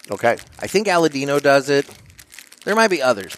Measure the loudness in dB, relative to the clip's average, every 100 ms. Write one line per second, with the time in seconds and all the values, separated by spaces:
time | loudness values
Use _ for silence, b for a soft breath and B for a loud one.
0 | -12 -2 0 0 -6 -12 -4 -2 0 2
1 | 0 0 -2 0 2 2 2 -2 -2 -10
2 | -20 -20 -20 -20 -20 -12 -2 2 2 2
3 | 0 0 -4